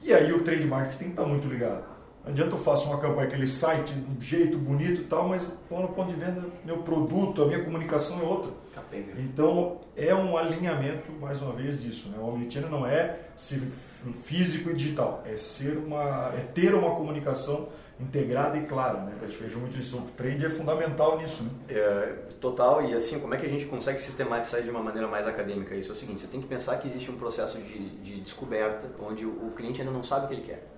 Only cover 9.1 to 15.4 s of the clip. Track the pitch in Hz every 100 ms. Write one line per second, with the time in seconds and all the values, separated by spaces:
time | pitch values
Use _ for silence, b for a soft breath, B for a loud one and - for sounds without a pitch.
9.1 | 127 131 131 160 175 175 - - - 151
10.1 | 190 185 165 165 165 170 147 139 156 -
11.1 | 151 139 139 135 117 139 135 120 - 98
12.1 | 107 113 120 120 143 151 143 123 151 170
13.1 | B B - - 139 - - - - 123
14.1 | - - 165 170 151 170 143 147 139 117
15.1 | - 110 107